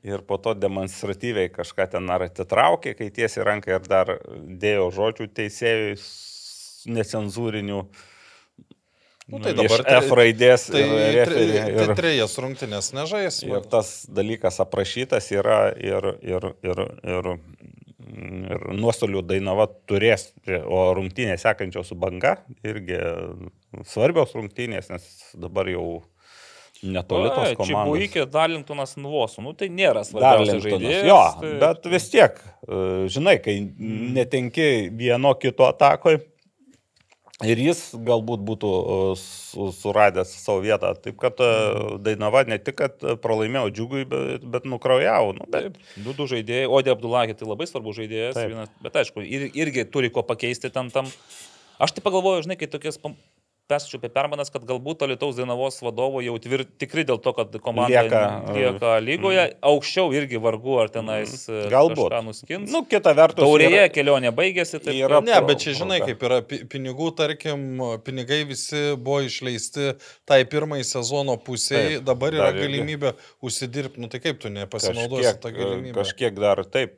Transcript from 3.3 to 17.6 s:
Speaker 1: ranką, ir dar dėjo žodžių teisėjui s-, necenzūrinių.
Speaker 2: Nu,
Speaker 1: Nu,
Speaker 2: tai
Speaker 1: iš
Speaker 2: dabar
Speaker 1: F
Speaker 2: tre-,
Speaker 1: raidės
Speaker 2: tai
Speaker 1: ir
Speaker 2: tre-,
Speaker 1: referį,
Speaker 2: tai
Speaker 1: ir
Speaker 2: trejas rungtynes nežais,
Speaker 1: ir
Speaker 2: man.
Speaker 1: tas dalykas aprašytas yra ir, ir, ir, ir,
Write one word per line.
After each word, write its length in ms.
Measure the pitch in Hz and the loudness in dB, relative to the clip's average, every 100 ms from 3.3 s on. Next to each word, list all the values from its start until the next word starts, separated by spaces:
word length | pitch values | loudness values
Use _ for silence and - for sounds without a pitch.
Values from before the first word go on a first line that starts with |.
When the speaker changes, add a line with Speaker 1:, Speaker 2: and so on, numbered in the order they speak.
| - | 0
Speaker 1:
ranką, 320 | 104 104 101 92 | -2 -2 -2 -4
ir 120 | 92 | 2
dar 220 | 95 92 - - - 76 | 2 2 -2 -8 -18 -16
dėjo 320 | 90 104 104 92 | -4 -2 0 0
žodžių 340 | 92 107 110 110 | 0 -2 -2 -10
teisėjui 720 | - 104 - 120 113 107 101 | -8 -8 -2 0 0 -2 -6
s-, 880 | - - - - - - - - - | -12 -18 -20 -20 -20 -20 -20 -18 -8
necenzūrinių. 960 | 117 107 113 104 98 117 107 101 101 95 - - _ - _ _ _ _ _ _ _ _ _ | -4 -4 -4 -6 -6 -4 -4 -6 -6 -8 -16 -20 _ -20 _ _ _ _ _ _ _ _ _
Speaker 2:
Nu, 160 | - 110 | -16 -6
Speaker 1:
Nu, 20 | |
Speaker 2:
tai 100 | 107 | -4
Speaker 1:
iš 60 | 135 | 2
Speaker 2:
dabar 240 | 110 113 127 127 | 4 4 6 6
Speaker 1:
F 80 | 135 | 6
Speaker 2:
tre-, 80 | 123 | 6
Speaker 1:
raidės 540 | 117 110 123 123 - | 6 8 8 8 4
Speaker 2:
tai 100 | 147 | 0
Speaker 1:
ir 80 | 139 | 2
Speaker 2:
tre-, 280 | - 107 120 | 4 4 4
Speaker 1:
referį, 320 | 120 151 107 | 4 4 2
Speaker 2:
tai 320 | 107 107 101 | 2 0 0
Speaker 1:
ir 60 | 107 104 | 2 2
Speaker 2:
trejas 420 | 165 143 107 - | 2 2 0 -2
rungtynes 560 | 131 135 123 104 92 | -8 -8 -8 -6 -8
nežais, 480 | 135 156 208 190 - | -8 -6 -4 -4 -6
Speaker 1:
ir 60 | - | -4
Speaker 2:
man. 160 | 101 104 | -6 0
Speaker 1:
tas 220 | 117 104 - - | 0 0 -8 -10
dalykas 560 | 98 107 110 92 - | -4 -2 -2 -2 -2
aprašytas 680 | 92 - 98 - 127 107 - | -2 -2 -4 -4 -2 -2 0
yra 420 | 98 107 110 104 | -2 2 4 2
ir, 320 | - 98 98 95 98 | 0 -4 -2 -4 -6
ir, 260 | - 92 92 - | -6 -6 -6 -8
ir, 200 | 92 90 95 - | -6 -4 -6 -8
ir, 260 | - 90 92 87 80 - | -6 -6 -4 -8 -12 -20